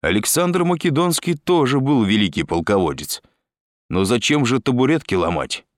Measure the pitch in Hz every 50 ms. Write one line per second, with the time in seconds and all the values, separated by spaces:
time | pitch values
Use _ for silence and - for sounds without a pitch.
0 | - 78 90 104 104 - - 156 175 180 170 185 175 175 180 165 - 175 143 139
1 | 175 180 165 - - - 175 147 _ - 180 170 143 123 135 139 131 135 151 131
2 | 110 98 104 107 104 92 73 - 78 71 85 85 80 - 104 98 92 78 71 67
3 | - - - - _ _ _ _ _ _ _ _ _ _ _ _ _ _ - 92
4 | 98 95 117 120 - - 147 151 139 117 127 135 - - 131 120 131 135 160 160
5 | - - - 92 85 85 87 78 - - - - _ _ _